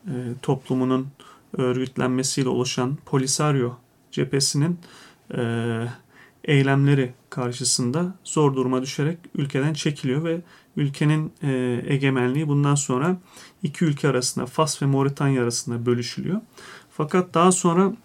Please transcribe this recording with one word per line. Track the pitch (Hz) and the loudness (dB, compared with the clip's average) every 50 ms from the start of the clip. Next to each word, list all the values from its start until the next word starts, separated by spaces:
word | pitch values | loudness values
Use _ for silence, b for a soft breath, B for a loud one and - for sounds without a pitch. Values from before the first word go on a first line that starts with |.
| _ | _
e, | 196 131 123 123 120 120 139 | -6 -6 -6 -6 -6 -8 -6
toplumunun | - - 139 139 - - 135 131 127 131 131 131 135 139 - B B B B B B _ - | -2 -2 -2 -2 -2 -4 -2 0 2 2 2 0 0 -4 -12 B B B B B B _ -4
örgütlenmesiyle | - 131 123 123 127 131 131 - 139 131 127 127 127 131 135 - 143 135 127 | -2 0 0 0 -2 -4 -4 -4 -2 -2 0 0 0 -2 -2 -2 0 0 0
oluşan | 127 123 123 127 - - 123 127 143 - - | 0 0 -2 -2 -2 -2 -2 -2 -4 -6 -6
Polisario | - - 135 131 135 - - 151 151 143 135 120 120 120 - _ _ _ _ _ _ | -2 0 0 0 0 0 0 0 2 2 2 0 -2 -4 -10 _ _ _ _ _ _
cephesinin, | - 139 143 139 - 139 139 - - 143 147 170 175 170 B B B B B B B B B _ - | -4 -4 -4 0 0 0 0 0 0 0 0 0 -2 -4 B B B B B B B B B _ -6
e, | 127 120 117 117 117 117 117 113 113 117 120 120 - _ B B B B B B _ - | -4 -2 -2 -2 -2 -2 -2 -2 -4 -4 -8 -10 -14 _ B B B B B B _ 0
eylemleri | - 147 139 135 135 139 139 139 139 143 139 131 120 - _ _ _ | 2 4 4 4 4 4 4 4 4 4 4 2 -2 -4 _ _ _
karşısında | - 139 123 120 120 123 127 117 - - 127 120 127 165 180 180 196 - _ | -8 -6 -4 -4 -6 -4 -2 -2 0 0 0 0 0 -2 -2 -4 -6 -12 _
zor | - - 160 151 139 135 | -4 2 4 4 4 4
duruma | 131 127 127 131 127 | 2 0 2 0 0
düşerek | 131 135 - - 143 151 175 170 - - - | -2 -4 -4 -2 -2 -2 -2 -6 -12 -8 -4
ülkeden | - 143 139 - 135 135 151 160 | -4 -4 -2 0 0 0 0 -2
çekiliyor | 147 - 160 147 - - 131 123 147 165 | 0 -2 -2 -2 -2 -2 -2 -2 0 0
ve | 165 165 175 170 B B B B B _ | -2 -4 -4 -6 B B B B B _
ülkenin, | - 147 139 139 - 156 147 156 156 156 160 - _ - | -2 -2 -2 0 0 2 2 2 2 0 -4 -8 _ -4
e, | 139 135 127 127 123 120 120 - | -2 0 0 0 0 -2 -2 0
egemenliği | - 143 131 139 139 135 127 123 127 131 151 160 | 0 0 2 2 2 2 2 2 2 0 0 0
bundan | 147 143 143 143 143 143 | 2 2 2 4 4 2
sonra | 143 - - 127 127 143 175 185 180 B B B B B B B _ - | 2 2 0 0 0 2 0 0 -2 B B B B B B B _ -8
iki | - 139 - 180 | -8 -2 0 0
ülke | 156 147 139 - | 0 0 2 0
arasında, | 147 - 123 127 - - 139 127 | 2 2 2 0 -2 -4 -4 -6
Fas | 123 - - 156 143 - - | -4 0 0 0 0 0 -2
ve | 143 | 0
Moritanya | 139 135 135 139 139 139 - 147 139 135 127 120 | 2 2 2 2 0 0 0 0 2 2 2 2
arasında | 120 120 - - 127 120 117 117 | 0 -2 -4 -6 -6 -6 -2 0
bölüşülüyor. | 123 123 120 120 - - - - 139 180 220 - B B B B B B B B B | 0 0 0 -2 -6 -8 -6 -4 -4 -4 -4 -6 B B B B B B B B B
Fakat | _ - 151 147 - 185 180 180 - | _ -6 -4 0 0 0 0 0 2
daha | 165 175 185 | 4 4 4
sonra | 180 180 - 175 165 180 196 190 - - | 4 4 2 2 4 4 2 2 0 -6